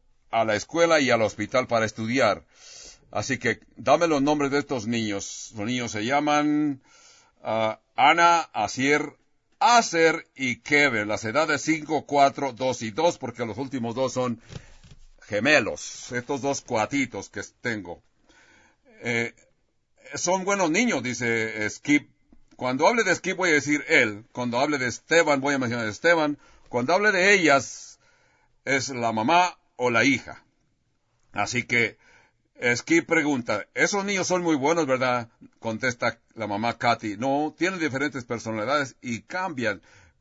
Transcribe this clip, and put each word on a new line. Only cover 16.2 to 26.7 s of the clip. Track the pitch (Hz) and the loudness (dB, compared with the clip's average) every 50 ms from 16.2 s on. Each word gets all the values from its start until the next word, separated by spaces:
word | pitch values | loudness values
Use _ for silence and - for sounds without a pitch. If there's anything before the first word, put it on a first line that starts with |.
| 120 - 143 131 | -6 -6 -6 -4
dos | 117 139 139 - | -2 -4 -4 -4
cuatitos | - - 123 110 107 107 143 139 131 - - 98 92 - | -6 -4 -2 -2 -2 0 -2 -4 -4 -4 -6 -10 -14 -12
que | - 101 95 - - _ | -12 -12 -12 -12 -14 _
tengo. | - 123 113 104 90 87 82 - _ _ _ _ _ _ _ _ _ _ _ _ _ _ _ _ _ _ _ - 117 | -6 -6 -6 -6 -8 -12 -14 -18 _ _ _ _ _ _ _ _ _ _ _ _ _ _ _ _ _ _ _ -10 -6
Eh, | 120 120 117 117 117 - _ _ _ _ _ _ _ _ _ _ _ _ _ _ 131 139 | -4 -2 -2 -2 -4 -6 _ _ _ _ _ _ _ _ _ _ _ _ _ _ -14 -10
son | 143 - 175 185 190 180 | -6 -2 -2 -2 0 0
buenos | 190 202 196 185 156 | 0 0 0 0 2
niños, | 160 208 247 233 180 135 117 | 2 2 2 0 0 -2 -4
dice | 127 117 110 123 117 113 113 110 110 110 107 107 104 | -6 -6 -4 -2 -2 0 0 -2 -4 -4 -4 -6 -6
Skip. | - - - 143 147 147 - - _ _ _ _ _ - - _ _ | -6 -6 0 2 2 2 0 -4 _ _ _ _ _ -20 -20 _ _
Cuando | - 127 127 127 135 156 | -6 -4 -4 0 2 2
hable | 202 240 233 214 | 4 4 4 2
de | 185 165 | 2 0
Skip | - - 180 185 170 | 0 -2 -4 -4 0
voy | 185 175 | 2 2
a | 151 | 4
decir | 143 127 143 147 143 117 135 | 2 2 2 0 -2 0 2
él. | 160 143 120 107 104 101 113 _ | 4 4 4 2 0 -6 -12 _
Cuando | - 123 123 120 117 123 | -8 -6 -4 -2 0 0
hable | 143 151 147 135 | 0 0 0 0
de | 127 | -2
Esteban | 120 113 - - - 156 170 165 151 143 135 | -4 -4 -6 -2 2 4 4 6 4 2 2
voy | 131 143 143 | 2 0 0
a | 131 | 0
mencionar | 127 113 120 120 113 | 0 -2 -2 -4 -4
a | 104 | -6
Esteban. | 101 - - 165 170 165 151 147 147 - _ _ - _ _ | -6 0 2 2 4 4 2 0 -2 -4 _ _ -20 _ _
Cuando | - | -6